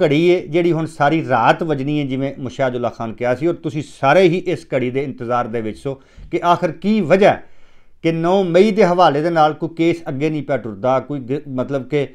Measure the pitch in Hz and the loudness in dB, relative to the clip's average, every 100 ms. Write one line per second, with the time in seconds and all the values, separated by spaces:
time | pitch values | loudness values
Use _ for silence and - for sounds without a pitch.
0 | 170 143 175 175 - 160 175 156 156 - | 2 4 4 2 0 0 0 0 -2 0
1 | 143 160 127 123 123 156 170 147 135 151 | 0 2 0 2 4 2 0 -2 -2 -2
2 | 139 131 135 - 127 - 131 123 117 - | -2 -4 -6 -6 -10 -4 -2 -2 -6 -6
3 | 113 104 120 123 165 - 160 139 131 - | -10 -4 -2 -2 -2 -4 -6 -8 -10 -2
4 | 135 160 185 180 - 160 - 139 123 127 | 2 4 4 2 -4 -6 -4 -4 -2 -4
5 | 143 - 117 120 117 117 107 104 139 135 | -6 -6 -4 -2 -2 -4 -6 -8 -10 -10
6 | _ - - 175 175 170 175 - 196 220 | _ -20 -8 -2 2 2 0 -4 -2 0
7 | 151 190 190 110 - - - - - - | 2 4 4 2 -4 -20 -20 -20 -20 -6
8 | 160 165 165 196 185 170 214 202 185 180 | -4 0 2 2 2 4 4 4 2 4
9 | 170 143 165 165 156 151 160 165 165 170 | 4 4 0 2 2 0 -8 -2 -2 -2
10 | - 131 156 156 139 135 110 98 123 131 | -4 -4 -4 -4 -4 -6 -6 -4 0 0
11 | 123 143 117 143 139 127 127 139 120 147 | -2 -8 -6 -8 -6 -6 -4 -6 -4 -4
12 | 131 | -4